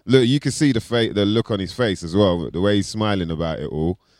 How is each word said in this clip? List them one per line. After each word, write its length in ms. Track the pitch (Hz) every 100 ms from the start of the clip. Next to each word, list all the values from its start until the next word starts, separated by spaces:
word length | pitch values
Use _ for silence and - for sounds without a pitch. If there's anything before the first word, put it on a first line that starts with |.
| -
look, 200 | 127 117
you 140 | 143
can 120 | 139
see 180 | - 147
the 80 | 113
fa-, 300 | - 120 113
the 120 | 101 101
look 260 | 113 -
on 80 | 101
his 140 | 90
face 280 | - 117 92
as 140 | 82 95
well, 340 | 101 87 76
the 120 | 85
way 160 | 101 104
he's 100 | 95
smiling 420 | 110 107 98 82
about 300 | 78 82 78
it 80 | 73
all 300 | 76 82 92 _